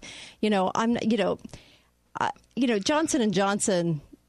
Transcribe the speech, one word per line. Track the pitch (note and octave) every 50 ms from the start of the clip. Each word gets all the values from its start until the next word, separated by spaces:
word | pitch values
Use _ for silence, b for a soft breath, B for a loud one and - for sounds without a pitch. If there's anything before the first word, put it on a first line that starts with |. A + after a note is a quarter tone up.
| B B B B B B B B
you | G#3+ G#3+
know, | G#3 F#3+ F#3 G3 -
I'm, | - A3+ A#3 A#3+ -
you | - A3 A#3+
know, | G3+ F3+ F3+ E3 - - - B B B B B B B B B _ _ _ - -
uh, | - - - - _ _ -
you | A3+ C#4
know, | A#3+ A3+ G3+
Johnson | G3 - D4+ D4+ E4 - - C#4
and | A3 G#3+ E3
Johnson, | F#3+ G3 G3 G3+ - - A3+ F#3+ F3 E3+ E3+ D#3+ D3 - - - _ _